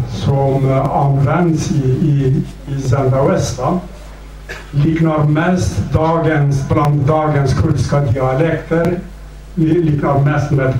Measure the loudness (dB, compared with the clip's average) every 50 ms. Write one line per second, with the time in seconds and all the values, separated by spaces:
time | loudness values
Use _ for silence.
0 | -2 -2 -6 -4 -2 0 0 2 2 0 0 0 0 0 0 0 0 0 0 0
1 | 0 2 2 2 2 2 2 2 2 2 0 0 -2 -2 -2 0 0 0 0 2
2 | 2 2 2 2 2 2 0 0 -2 -4 -8 -14 -10 -8 -8 -6 -2 0 0 0
3 | 2 2 2 2 2 2 2 0 0 -4 -4 -4 -4 -2 -2 -4 -4 -8 -16 -18
4 | -18 -18 -18 -18 -18 -18 -18 -18 -16 -16 -16 -16 -14 -6 -2 0 2 2 2 2
5 | 2 2 2 2 2 2 2 2 2 2 0 0 0 -2 -2 -4 -4 0 0 2
6 | 2 2 2 2 2 2 2 2 2 2 2 0 0 0 0 2 2 2 2 2
7 | 2 2 2 2 2 2 2 2 2 2 2 2 2 0 0 0 0 0 0 0
8 | 2 0 0 0 0 0 0 0 0 0 0 -2 -4 -2 0 0 2 0 0 -2
9 | -6 -10 -14 -18 -18 -18 -18 -18 -18 -10 -2 0 2 2 2 2 2 2 0 0
10 | 0 0 2 2 2 2 0 0 -2 0 0 0 0 0 -2